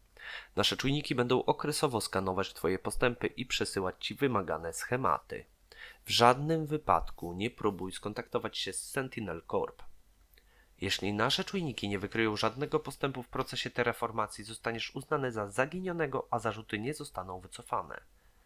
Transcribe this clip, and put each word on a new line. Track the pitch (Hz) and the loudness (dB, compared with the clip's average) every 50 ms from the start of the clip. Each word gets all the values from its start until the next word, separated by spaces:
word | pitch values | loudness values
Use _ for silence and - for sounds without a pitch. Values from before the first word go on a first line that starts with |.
| _ _ _ - - - - - - - - | _ _ _ -16 -14 -12 -12 -12 -14 -4 0
Nasze | - 104 - 104 | 2 2 2 2
czujniki | - - 135 139 151 147 - 151 | 2 2 2 2 2 0 0 0
będą | 120 120 123 127 117 - | 2 4 4 4 4 4
okresowo | - 123 - - 147 147 - - 143 120 107 | 2 0 2 0 -2 2 2 2 2 2 0
skanować | - - - 95 95 95 92 95 95 - - | 0 0 0 0 0 2 2 0 0 -2 -2
twoje | - - 82 92 92 | -2 0 0 2 0
postępy | - 101 - - 131 123 117 - - | 0 -2 2 2 4 2 2 0 -2
i | 104 - - 123 | -4 -2 -4 -4
przesyłać | - - - 107 - - 98 95 92 - - - | -2 0 0 0 0 0 0 0 0 -2 -4 -6
ci | - 110 | -8 -2
wymagane | - 143 135 120 101 92 82 82 78 82 82 | 0 2 2 2 2 0 0 -2 -2 -2 -4
schematy. | 80 - - - 120 127 131 92 73 - - - - 55 - - _ _ _ _ - - - - - - - | -6 -6 -2 -2 0 2 4 2 2 2 0 -6 -12 -12 -12 -14 _ _ _ _ -20 -18 -18 -18 -18 -14 -4
W | - | 0
żadnym | - - 117 123 127 139 147 156 165 160 156 | 6 8 10 10 10 8 4 2 2 2 2
wypadku | 143 151 147 - - 90 80 - - - - 87 85 | 0 -2 0 4 4 4 4 4 0 -4 -6 -8 -6
nie | 87 92 104 120 | -4 -2 -2 -2
próbuj | - - 110 107 98 85 92 95 | -2 0 0 0 0 0 -4 -6
skontaktować | - - - 104 107 - 113 - - 117 110 107 - - | -6 -6 -8 -6 -6 -6 -6 -4 -4 -2 -2 -4 -4 -4
się | - 98 | -6 -4
z | 92 - - - | -6 -6 -8 -4
Sentinel | - 139 131 127 - 123 107 90 82 82 - | -4 -4 -4 -4 -4 -6 -4 -4 -6 -6 -4
Corp. | - - 95 - - - - - - - - - - - _ - _ - - - _ _ - _ _ _ - | -2 0 0 0 -2 -4 -10 -14 -16 -16 -16 -20 -20 -20 _ -20 _ -20 -20 -20 _ _ -20 _ _ _ -6
Jeśli | 87 98 - - 95 101 | -2 -2 -2 0 0 0
nasze | 104 104 110 135 - - 190 | 2 4 4 4 2 0 0
czujniki | - - 190 165 143 110 - - 101 | -2 -2 -2 -2 -2 -2 -2 -2 -2
nie | 101 95 | 0 -2
wykryją | 98 104 - 113 113 107 107 | -2 0 2 2 2 4 2
żadnego | 104 - 110 113 131 151 147 156 151 | 2 0 0 0 -2 -2 0 0 -2
postępu | - 139 - - - 139 131 127 | -2 -4 -6 -4 -4 -4 -4 -6
w | 120 - | -8 -4
procesie | - 127 131 - - - - 123 | -4 -4 -4 -2 -4 -6 -6 -2
terraformacji, | - - 120 117 113 - 120 110 110 113 107 104 - - 101 | 0 0 2 2 2 0 -2 -2 0 0 -2 -2 -4 -8 -12
zostaniesz | 107 113 - - 117 113 113 - - - | -12 -12 -6 -4 -4 -4 -4 -6 -6 -8
uznany | 143 135 - 156 143 135 127 | -10 -2 -2 0 0 0 0
za | 113 110 104 101 | 0 -2 -2 0
zaginionego, | 98 - 131 147 175 180 185 185 170 170 156 135 131 127 - - | 2 0 0 2 0 -4 -4 -2 0 0 0 0 0 -2 -2 0
a | 120 120 | -2 0
zarzuty | 110 113 101 110 110 - 110 104 | 0 0 -2 -2 -4 -4 -4 -2
nie | 110 135 151 | -2 -2 -4
zostaną | 151 147 - - 95 90 95 92 92 | -4 -8 -8 -8 -8 -8 -8 -8 -10
wycofane. | 92 92 - - 117 - 127 107 87 71 - - - - - _ _ - _ _ _ | -12 -14 -14 -16 -6 -2 -2 -2 -2 -4 -10 -12 -14 -18 -20 _ _ -20 _ _ _